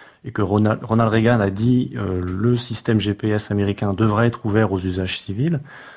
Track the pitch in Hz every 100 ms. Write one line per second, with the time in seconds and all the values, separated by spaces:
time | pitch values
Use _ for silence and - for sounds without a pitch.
0 | - _ - 113 98 104 107 107 110 113
1 | 113 110 113 120 98 95 117 127 123 120
2 | 101 92 90 92 117 123 - 110 - 110
3 | 98 101 110 104 - 104 101 98 104 92
4 | 110 107 117 117 110 104 107 95 92 90
5 | 92 - - 101 151 156 - - -